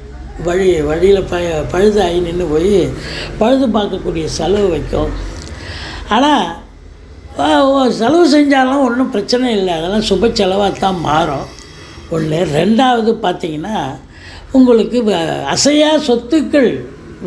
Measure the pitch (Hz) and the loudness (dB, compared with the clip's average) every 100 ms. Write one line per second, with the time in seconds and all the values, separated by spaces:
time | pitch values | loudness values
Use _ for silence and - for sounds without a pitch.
0 | - - - - 165 180 190 165 147 160 | -16 -16 -16 -8 -4 0 2 2 0 2
1 | 185 196 - 180 175 156 135 175 208 208 | 4 4 2 -4 -2 -4 -2 2 4 4
2 | 175 175 175 175 170 151 185 196 143 123 | 2 0 -2 -2 0 0 2 2 2 -4
3 | - - - - 220 262 262 214 202 185 | -10 -10 -10 -2 2 2 2 0 -2 -4
4 | 190 160 151 - 160 208 196 156 127 143 | -6 -6 -6 -4 -2 0 0 -2 -4 -4
5 | 147 - - - - - - - - - | -4 -6 -8 -10 -12 -14 -14 -12 -12 -14
6 | - 214 285 277 170 170 - - - - | -2 2 2 2 0 -6 -16 -20 -20 -20
7 | - - - - 285 302 269 269 254 - | -20 -20 -12 -4 2 4 4 4 2 2
8 | 233 330 339 294 285 277 254 285 254 240 | 2 4 6 6 4 4 2 2 0 0
9 | 262 208 202 247 254 214 185 165 170 214 | -2 -2 -2 0 0 0 0 -2 -2 -2
10 | 214 185 220 - 185 196 196 - 190 185 | 0 2 2 2 0 2 0 0 -2 0
11 | 143 151 170 139 - - - - - - | 0 0 0 -2 -8 -14 -20 -20 -20 -18
12 | - 165 156 156 180 147 185 226 262 240 | -8 -4 -2 -2 0 0 2 4 4 2
13 | 226 220 190 180 175 151 185 208 135 135 | 0 0 -2 -4 -6 -6 -6 -6 -6 -8
14 | - - - - - 269 254 226 202 240 | -16 -20 -20 -20 -2 4 6 4 2 0
15 | 214 180 160 143 139 165 277 294 302 311 | 0 0 -2 -4 -2 0 2 4 4 2
16 | - 240 - 320 233 285 226 135 - - | 2 -2 0 0 2 2 2 0 -8 -16
17 | - - | -20 -8